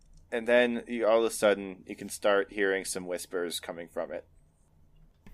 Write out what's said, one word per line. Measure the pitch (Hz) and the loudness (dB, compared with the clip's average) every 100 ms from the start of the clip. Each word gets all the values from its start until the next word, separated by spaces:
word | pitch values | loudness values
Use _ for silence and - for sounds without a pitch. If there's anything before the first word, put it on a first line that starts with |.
| _ - - | _ -20 -10
and | 120 | -6
then | 113 123 123 117 - | 4 4 4 0 -6
you, | 120 107 | -2 4
all | 113 | 4
of | |
a | 110 | 2
sudden, | - 107 98 98 92 - | 2 2 2 -2 -12 -14
you | |
can | 104 101 | -14 -12
start | - 107 101 95 | -2 2 2 2
hearing | 104 98 95 | 0 0 0
some | 90 92 90 | -4 -8 -8
whispers | 87 - 92 87 - | -8 -6 -6 -4 -6
coming | - 85 85 | -10 -12 -10
from | 82 78 | -8 -8
it. | 85 - _ _ _ _ _ _ _ - _ - | -10 -14 _ _ _ _ _ _ _ -20 _ -20